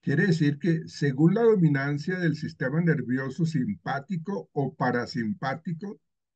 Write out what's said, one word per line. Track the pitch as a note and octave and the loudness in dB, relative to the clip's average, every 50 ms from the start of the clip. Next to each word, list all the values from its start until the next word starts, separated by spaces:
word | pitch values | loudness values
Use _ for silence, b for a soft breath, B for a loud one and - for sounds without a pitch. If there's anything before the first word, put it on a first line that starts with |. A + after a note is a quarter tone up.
Quiere | _ - C#3 D3 G3 G#3 | _ 0 2 2 4 4
decir | E3 D#3+ D#3+ C#3+ D3 - | 4 4 4 2 2 0
que | - F#3 E3 E3 D#3+ | 0 0 0 0 -2
según | - - - D#3+ C#3+ C3 B2+ D#3 E3+ G3 | -8 -6 -2 -2 0 2 4 4 4 4
la | A3 A#3 | 6 4
dominancia | A3+ G#3+ G3+ E3+ D#3 C#3+ C#3 C#3 C#3+ D3 C#3+ D3 F#3 F#3 F3+ | 4 6 6 4 4 4 2 0 -2 -4 -4 -4 -4 -4 0
del | F3+ E3 C3 | 0 -2 -2
sistema | - - D#3+ - _ C#3+ B2+ C#3 D#3+ | -2 -6 -8 -6 _ -4 -2 0 0
nervioso | F3+ E3+ D3 B2+ A#2+ A2 B2 C3 C3 C3+ B2+ - E3+ | 2 2 2 2 0 -2 -2 -2 -2 -6 -2 -2 -2
simpático | D#3+ - B2 B2 G#2+ G2+ - _ C3+ C3 C#3 C#3+ _ G3 E3 D#3+ - G3+ G3 - _ _ | 0 0 -2 -2 -2 -4 -6 _ -6 -6 -6 -4 _ -6 -6 -6 -6 -8 -8 -8 _ _
o | D3+ C3+ B2+ - | -4 -4 -4 -2
parasimpático, | _ - B3+ A#3+ A#3+ A#3+ - - B2 A2+ - - - - C4+ - - _ - E3+ D#3 - G3+ A3 - _ _ _ _ _ _ _ | _ -2 0 0 0 -2 -4 -4 -4 -4 -4 -4 -4 -4 -6 -6 -6 _ -8 -8 -8 -8 -12 -12 -14 _ _ _ _ _ _ _